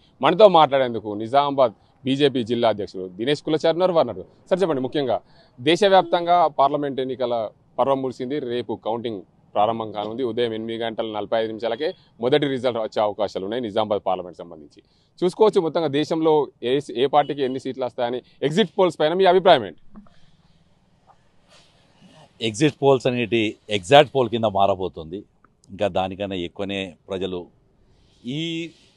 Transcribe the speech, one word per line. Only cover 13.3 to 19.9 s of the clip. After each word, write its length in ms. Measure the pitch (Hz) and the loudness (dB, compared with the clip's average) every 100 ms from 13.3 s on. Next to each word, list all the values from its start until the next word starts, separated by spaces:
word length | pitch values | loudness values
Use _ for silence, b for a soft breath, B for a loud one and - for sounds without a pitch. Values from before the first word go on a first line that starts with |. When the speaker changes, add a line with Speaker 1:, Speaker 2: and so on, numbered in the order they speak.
| 92 | -4
Speaker 1:
ఉన్నాయి 160 | 95 120 | -6 -6
నిజామాబాద్ 400 | 117 101 107 101 95 | -4 -2 -2 -2 -2
పార్లమెంట్ 320 | 92 90 80 | -4 -6 -14
సంబంధించి. 440 | 87 82 73 - _ _ _ _ | -18 -18 -20 -20 _ _ _ _
చూసుకోవచ్చు 360 | 175 - 214 190 | -4 4 4 4
మొత్తంగా 260 | 165 156 160 | 0 -2 -2
దేశంలో 640 | 139 151 165 160 151 131 _ | -2 -2 0 2 2 0 _
ఏ, 180 | 117 139 139 117 | -2 -2 -2 -2
ఏ 100 | 135 | 2
పార్టీకి 360 | 147 143 135 | 2 2 -2
ఎన్ని 180 | 127 131 | -4 -4
సీట్లు 240 | 135 127 | -8 -6
వస్తాయని. 380 | 123 - 120 127 b b | -8 -4 -4 -4 b b
ఎగ్జిట్ 280 | 143 160 202 - | -2 0 0 2
పోల్స్ 220 | 180 - | 0 2
పైన 120 | 151 | 0
మీ 120 | 180 | 4
అభిప్రాయం 420 | 185 180 180 151 98 | 4 6 6 6 4
ఏంటి? 140 | - - | -12 -20